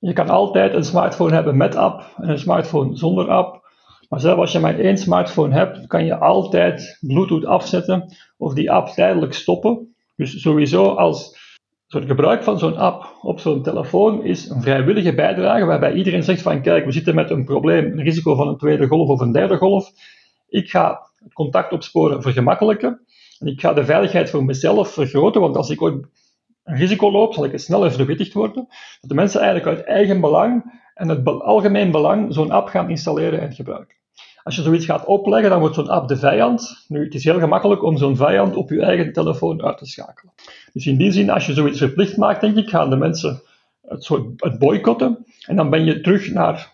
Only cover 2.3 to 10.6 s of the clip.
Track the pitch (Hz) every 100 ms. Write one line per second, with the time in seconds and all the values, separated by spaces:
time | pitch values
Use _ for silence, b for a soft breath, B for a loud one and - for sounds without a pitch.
2.3 | 147 - - - 160 135 - 165 185 175
3.3 | 190 - - b b b b b - 151
4.3 | 180 170 170 160 - 185 190 - 180 175
5.3 | - 151 135 190 - - 170 165 - 78
6.3 | 131 185 180 175 170 - - - 135 190
7.3 | 160 160 180 - 180 175 185 180 B B
8.3 | _ - 139 151 185 - - 185 180 135
9.3 | - - 175 214 233 - _ _ _ 135
10.3 | 104 160 151